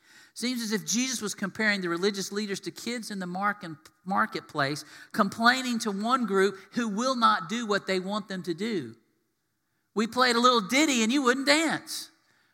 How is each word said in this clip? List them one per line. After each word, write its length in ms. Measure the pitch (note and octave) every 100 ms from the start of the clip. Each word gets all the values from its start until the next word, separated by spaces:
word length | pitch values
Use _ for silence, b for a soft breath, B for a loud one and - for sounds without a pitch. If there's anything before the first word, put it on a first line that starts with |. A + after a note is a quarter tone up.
| B B B
Seems 280 | - A#3+ B3+
as 100 | A3+
if 140 | G#3+ D#3
Jesus 360 | A3 B3+ B3
was 140 | G#3 -
comparing 460 | G3 - A3 G3+
the 80 | F3+
religious 420 | E3+ G3 G3 F3+
leaders 300 | G3+ G#3+ G3
to 100 | F3
kids 400 | - - A#3+ G#3
in 80 | G3+
the 80 | F3+
mark-, 380 | F3+ G3+ G3 F3 D#3 - _ F3+
marketplace, 800 | G3+ G#3+ E3 - D3+ C#3 D3 B B B
complaining 640 | - G3+ - A3+ C4 B3+ A3+
to 120 | A3+
one 340 | G3 A3 B3+ A3
group 320 | G3 G3 G3 B
who 160 | A#3 A#3
will 280 | G3 B3+ B3+
not 340 | A3+ G#3 E3
do 160 | A3+ A3+
what 200 | G3+ F#3+
they 140 | F#3+
want 300 | F#3 G#3 G3
them 120 | F#3+
to 100 | E3+
do. 420 | E3 A3 G3+ A#2+ A#2 _ _ _ _ _ _ _ _ _
"We 140 | - A3+
played 300 | A#3+ B3+ A#3
a 20 |
little 220 | B3 A#3+
ditty 420 | F3+ C4 D#4 B3+
and 80 | A3
you 100 | C#4
wouldn't 260 | B3+ C4+ C#4
dance. 640 | D4 D#4+ D#3 - - - _ b b b